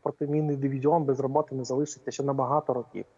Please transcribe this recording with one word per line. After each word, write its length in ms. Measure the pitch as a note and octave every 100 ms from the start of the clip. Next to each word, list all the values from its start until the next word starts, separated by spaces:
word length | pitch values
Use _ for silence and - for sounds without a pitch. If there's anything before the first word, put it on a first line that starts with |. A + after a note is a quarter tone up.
протимінний 540 | D3+ C#3+ D3 D3+ D3+ C#3+
дивізіон 480 | C3+ C3+ C#3 E3
без 160 | C#3+ C3+
роботи 360 | C3+ C#3+ D#3 C3+
не 80 |
залишиться 480 | B2 C3 D3 - -
ще 120 | -
на 100 | C#3
багато 400 | C3+ B2+ D3 -
років. 320 | B2 - G2 -